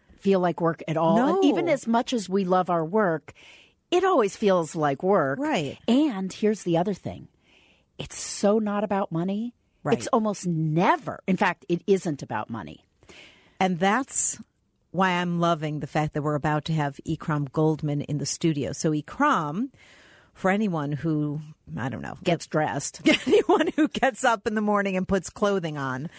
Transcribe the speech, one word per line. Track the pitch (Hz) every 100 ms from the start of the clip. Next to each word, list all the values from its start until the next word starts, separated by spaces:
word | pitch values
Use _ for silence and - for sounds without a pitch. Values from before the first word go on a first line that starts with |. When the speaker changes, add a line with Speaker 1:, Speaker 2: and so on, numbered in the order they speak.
| _ -
Speaker 1:
feel | 196 190
like | 180 165
work | 165 165 -
at | 160
all. | 165 196
And | 269 370
Speaker 2:
No. | 381
Speaker 1:
even | 415 349
as | 285 -
much | 226 254
as | 247 190
we | 190
love | 185 185 180
our | 175
work, | 160 208 202 160 - - - - _ _ _
it | 349
always | 381 359 208 -
feels | 208 185 160 175
like | 147 139
work. | 185 202 139 139
Speaker 2:
Right. | 294 247 139 - -
Speaker 1:
And | 240 311 196 190
here's | - 208 214
the | - 165
other | 185
thing. | 190 - 85 - _ _ _ _ _ _ -
It's | - -
so | - - 208 220
not | 214 208
about | 208 196 196
money. | 165 180 202 233 - _ _
Speaker 2:
Right. | 151 214
Speaker 1:
It's | -
almost | 233 214 202 180
never. | 165 160 156 202 311 240 101 -
In | 185
fact, | 190 170 -
it | 170 -
isn't | 190 180 143
about | - 113 110
money. | 113 76 76 _ _ - - - _ _ -
Speaker 2:
And | 190 180
that's | 190 220 277 - - - - _ _ _ _
why | 165 190
I'm | 175 175 175
loving | 170 165 151 151
the | 139
fact | 160 151
that | 156
we're | 147 151
about | 156 151 -
to |
have | 160 143 135 -
Ikram | 156 - 151 143
Goldman | - 156 151 151 147
in | - 143
the | 139
studio. | - 170 143 110
So | - 165
Ikram, | 151 - - 294 233 151 160 262 - - - - - _
for | - 190
anyone | 196 220 165 143
who, | 147 165 151 151 147 156 156 - 160
I | 131
don't | 104
know. | 67 -
Speaker 1:
Gets | - - -
dressed. | 156 151 117 - -
Speaker 2:
<laughs> | - 277 -
Anyone | 427 - 370 320 -
who | 311
gets | - 262 226
up | 254 226 233
in | 214
the |
morning | 208 208 196 185
and | 185
puts | 190 165
clothing | - 208 196 165 151
on | 135 127 156